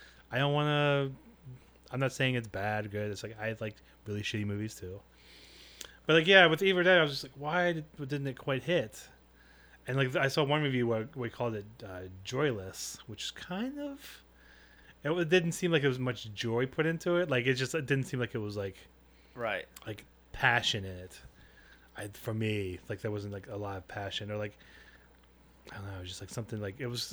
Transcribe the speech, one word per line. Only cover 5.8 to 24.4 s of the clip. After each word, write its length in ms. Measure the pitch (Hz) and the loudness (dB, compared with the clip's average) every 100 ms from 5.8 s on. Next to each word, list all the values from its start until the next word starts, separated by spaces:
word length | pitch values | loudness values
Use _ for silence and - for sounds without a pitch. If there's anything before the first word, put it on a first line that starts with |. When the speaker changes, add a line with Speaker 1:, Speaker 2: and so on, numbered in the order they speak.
| - - - | -18 -10 4
Speaker 1:
But, 80 | |
like, 120 | 160 160 | 6 10
yeah, 200 | 196 170 | 10 10
with 160 | 156 | 8
Evil 220 | 190 180 | 4 6
Dead, 140 | 175 180 | 8 8
I 40 | |
was 80 | 151 | 6
just 120 | 139 | 0
like, 80 | - 135 | -10 -8
"Why 360 | 147 175 175 | -2 0 2
did, 120 | 160 151 - | 0 -6 -10
didn't 300 | 139 143 139 | -6 -4 -4
it 100 | 123 | -6
quite 240 | - 131 | -2 -2
hit?" 460 | 151 175 110 - - - _ - - - - - - | 2 0 0 -8 -20 -20 _ -20 -20 -20 -20 -16 -4
And, 80 | 131 | 0
like, 180 | 131 | 2
I 140 | 156 135 | 2 2
saw 160 | 160 | 2
one 180 | 139 151 | 2 4
review 240 | 147 127 120 | 2 2 2
where, 220 | 110 110 | 0 -2
where 140 | 135 117 | -6 -8
he 60 | |
called 200 | - 120 107 | -2 -4 -4
it, 80 | 104 - | -8 -14
uh, 180 | 98 92 92 92 | -14 -12 -12 -12
joyless, 760 | - 131 151 110 92 - - - - | -6 0 0 0 -6 -10 -12 -12 -14
which 160 | 104 | -10
is 60 | - | -10
kind 480 | - - 185 254 285 | -10 -8 -6 -6 -6
of, 420 | 285 277 - - - - - - - - - - | -10 -10 -16 -20 -20 -20 -20 -20 -20 -20 -20 -8
it 60 | - | -2
w-, 160 | 175 | 0
didn't 280 | 165 185 170 | 6 4 4
seem 200 | - 175 | 0 2
like 100 | 165 | 4
there 60 | 139 | 4
was 100 | 127 | 2
much 340 | 127 117 110 | -2 -4 -8
joy 320 | 101 117 117 135 | -4 0 2 0
put 200 | - 160 | 0 0
into 300 | 165 180 175 | 0 0 2
it. 120 | 175 | 2
Like, 180 | 127 123 | 2 2
it 80 | |
just, 200 | 127 127 | 2 0
it 100 | 165 135 | -2 0
didn't 180 | 139 | 0
seem 160 | 127 131 | 0 -2
like 120 | 117 117 | -2 -4
it 20 | |
was, 180 | 104 104 | -4 -4
like, 200 | 98 - - - - - - | -6 -8 -20 -20 -20 -20 -20
Speaker 2:
Right. 320 | 123 113 95 - - | -6 -2 -2 -4 -14
Speaker 1:
like, 200 | - 107 - - - | -10 -10 -12 -20 -16
passion 540 | - 131 117 - 110 | 0 4 4 2 -2
in 80 | 95 90 | -6 -10
it. 220 | 92 - - - - - - - - - | -14 -18 -20 -20 -20 -20 -20 -20 -20 -12
I, 100 | 101 | -12
for 200 | 101 - | -10 -6
me, 460 | 110 110 104 95 90 - | -2 0 0 -2 -6 -8
like, 120 | 101 | -6
there 100 | 113 | -4
wasn't, 220 | 104 101 | -4 -6
like, 160 | 101 - | -10 -10
a 80 | 101 | -8
lot 200 | 101 95 | -6 -8
of 120 | - | -8
passion 420 | - 101 - 104 | -8 -6 -6 -6
or, 60 | |
like, 200 | 104 | -6